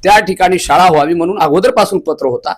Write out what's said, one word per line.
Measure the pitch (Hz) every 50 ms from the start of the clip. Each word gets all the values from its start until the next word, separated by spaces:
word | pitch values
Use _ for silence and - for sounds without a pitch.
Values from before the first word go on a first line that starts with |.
| -
त्या | 185 208 214
ठिकाणी | 208 180 190 - 185 180 185 175
शाळा | - - 143 160 180 185
व्हावी | 160 151 143 156 170
म्हणून | 170 165 175 202 202
अगोदरपासून | 160 156 143 185 190 254 247 226 202 - 202 175
पत्र | - - 151 - -
होता | 131 123 120 - - -